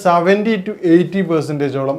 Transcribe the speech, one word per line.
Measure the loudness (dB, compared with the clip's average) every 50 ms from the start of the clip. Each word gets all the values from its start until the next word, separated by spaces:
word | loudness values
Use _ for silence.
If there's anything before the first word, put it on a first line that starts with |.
| 0
seventy | 2 2 2 4 2 2 2 2 -2 -2 -2 -4
to | -8 -10 -4 2 4
eighty | 4 4 4 2 -2 -4 -2 0
percentage-ഓളം | -2 -2 -2 -4 -4 -4 -4 -4 -2 -4 -4 -4 -4